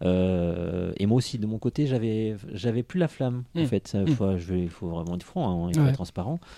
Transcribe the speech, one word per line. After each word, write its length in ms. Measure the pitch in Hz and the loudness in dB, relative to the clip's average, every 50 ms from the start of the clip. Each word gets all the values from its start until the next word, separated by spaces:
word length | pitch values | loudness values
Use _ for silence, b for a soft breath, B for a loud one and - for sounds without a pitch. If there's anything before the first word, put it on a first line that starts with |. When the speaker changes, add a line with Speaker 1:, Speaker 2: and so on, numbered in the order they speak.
Speaker 1:
Euh, 880 | - 90 92 92 92 92 92 87 87 85 85 87 87 85 87 90 87 87 - | 2 2 4 4 4 2 2 2 0 0 -2 -2 -4 -4 -2 -2 -4 -4 -2
et 80 | - 101 | 0 2
moi 120 | 104 117 | 4 4
aussi, 200 | 127 120 - - 113 | 4 2 0 -4 -4
de 60 | 107 | -4
mon 140 | 110 110 107 | -4 -4 -2
côté, 280 | - 123 - - 147 | -4 -2 0 0 0
j'avais, 480 | 135 131 117 113 113 110 110 110 110 107 101 101 - | 0 0 0 0 0 0 0 0 -2 -4 -6 -10 -12
j'avais 320 | 104 95 104 120 110 123 120 | -8 -4 -2 0 0 0 -2
plus 160 | - - 180 | -2 0 0
la 80 | 170 | 0
flamme, 360 | 147 - - 135 123 123 123 123 - - | 0 0 -2 -2 -2 -2 -4 -6 -6 -2
en 60 | 165 | -2
Speaker 2:
Hmm. 40 | 160 | 0
Speaker 1:
fait. 260 | 127 110 98 - - - | 2 2 0 0 0 0
Euh, 80 | 101 98 | 2 2
Speaker 2:
Hmm. 20 | 160 | 2
Speaker 1:
faut, 280 | 143 120 101 98 95 | 2 4 2 2 2
je 160 | 90 85 87 90 | 0 0 0 0
vais, 140 | 90 90 | 0 0
faut 220 | 85 - - - 85 | -2 -4 -6 -6 -4
vraiment 260 | 82 85 82 87 87 | -4 -4 -4 -4 -4
être 80 | 87 - | -6 -8
franc, 420 | - - 185 151 110 180 170 170 | -6 -4 -2 0 0 0 0 0
hein, 40 | 180 | 2
il 60 | 175 | 4
faut 60 | 160 143 | 4 4
Speaker 2:
Ouais. 60 | 135 | 4
Speaker 1:
être 60 | 135 | 4
transparent. 440 | 131 90 - - 95 90 120 160 175 B B B | 0 -4 -6 -6 -6 -4 -4 -4 -6 B B B